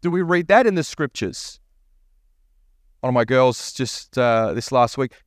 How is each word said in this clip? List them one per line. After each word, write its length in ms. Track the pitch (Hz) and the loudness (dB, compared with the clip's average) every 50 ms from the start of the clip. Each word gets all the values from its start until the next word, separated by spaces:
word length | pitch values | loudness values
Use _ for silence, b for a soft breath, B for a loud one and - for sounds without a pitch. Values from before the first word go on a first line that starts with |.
do 100 | - 175 | -4 -2
we 120 | 175 180 185 | -2 -2 0
read 260 | 170 180 175 175 - | 0 0 0 2 4
that 180 | 196 233 254 | 4 4 6
in 80 | 226 196 | 4 2
the 80 | 175 156 | 0 -2
scriptures? 800 | - - - 156 135 - - 113 92 - - - - - - _ _ _ _ _ _ _ _ _ _ _ _ _ _ _ _ _ _ _ _ _ _ _ _ _ _ _ _ | -6 -6 -6 -6 -6 -6 -6 -8 -8 -8 -10 -14 -16 -18 -20 _ _ _ _ _ _ _ _ _ _ _ _ _ _ _ _ _ _ _ _ _ _ _ _ _ _ _ _
One 100 | - 127 | -4 -2
of 40 | 123 | 0
my 100 | 123 117 | 0 0
girls 480 | 110 131 131 131 127 117 - - - - | 2 4 4 4 4 2 0 -6 -12 -8
just, 440 | - 131 117 - - - - - | -6 -6 -6 -8 -10 -14 -8 -2
uh, 380 | 131 123 120 117 113 113 110 80 | 0 2 2 2 2 2 0 -2
this 180 | 113 - - 131 | -4 -4 -2 0
last 240 | 131 123 113 - | 2 2 2 0
week, 160 | - 135 123 b b b | -2 -6 -6 b b b